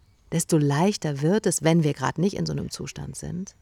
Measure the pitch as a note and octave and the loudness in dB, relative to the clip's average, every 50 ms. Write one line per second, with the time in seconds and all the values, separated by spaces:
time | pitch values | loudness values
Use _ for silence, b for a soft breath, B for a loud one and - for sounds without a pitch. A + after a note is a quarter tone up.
0 | _ _ _ _ _ _ - E3 - - E3+ D#3 D3 C#3+ C#3+ D3+ F3 G#3 G3+ - | _ _ _ _ _ _ -4 -2 0 2 2 4 4 4 2 4 2 2 2 0
1 | - D#3 C#3+ C3+ D3 E3 G3+ A3 - - - - D3 D#3+ E3 F3 D3+ D3 C3 - | -4 -4 -2 0 2 2 2 2 2 0 0 2 2 4 4 4 4 2 0 0
2 | C3 C3 - D3+ E3+ G#3 - - E3+ D#3 D3 C#3+ F3 - - - - C#3+ - C#3+ | -2 -2 0 0 -2 0 -2 -2 -4 -4 -4 -6 -6 -8 -8 -10 -10 -10 -10 -10
3 | D3 C#3+ C#3 - - - E3 F3 G3 - - _ | -12 -12 -12 -12 -10 -10 -8 -8 -10 -12 -16 _